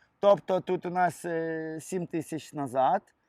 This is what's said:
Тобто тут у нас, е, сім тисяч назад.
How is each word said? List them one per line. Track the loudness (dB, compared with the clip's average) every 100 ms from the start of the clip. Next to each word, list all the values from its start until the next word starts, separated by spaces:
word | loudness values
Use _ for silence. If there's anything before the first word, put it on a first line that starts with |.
| _ 2
Тобто | 4 6 4 -2
тут | 0 -4 -2
у |
нас, | 0 0 0 -6
е, | -4 -2 -4 -6 -8
сім | -6 -6 -4
тисяч | -6 -6 -8 -8
назад. | -8 -4 2 2 2 _ _